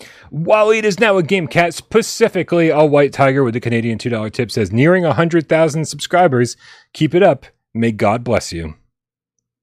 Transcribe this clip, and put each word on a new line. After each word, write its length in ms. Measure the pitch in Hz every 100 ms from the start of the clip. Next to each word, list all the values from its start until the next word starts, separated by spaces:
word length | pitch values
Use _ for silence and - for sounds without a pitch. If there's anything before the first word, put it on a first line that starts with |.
| - - -
Waleed 520 | 147 170 214 214 220
is 140 | 214 170
now 200 | 226 190
a 40 |
game 240 | 156 196 156
cat, 280 | 170 170
specifically 960 | - - 214 - - 220 185 - 175 165
a 120 | 147
white 300 | 156 143 143
tiger 320 | - 135 135
with 80 | 127
the 80 | 117
Canadian 380 | 120 117 117 110
two 100 | 123
dollar 220 | 113 107
tip, 200 | - 113
says, 220 | 123 98
"Nearing 320 | 110 160 185
a 80 | 165
hundred 380 | 147 165 165 143
thousand 340 | 160 160 151
subscribers. 720 | 147 147 - 175 180 123 120 - - - _
Keep 200 | - 151
it 80 | 175
up. 220 | 190 - - _ _
May 180 | 113 117
God 320 | 104 104 120
bless 300 | 120 104 -
you." 220 | 85 78 - _ _ _ _ _ _ _ _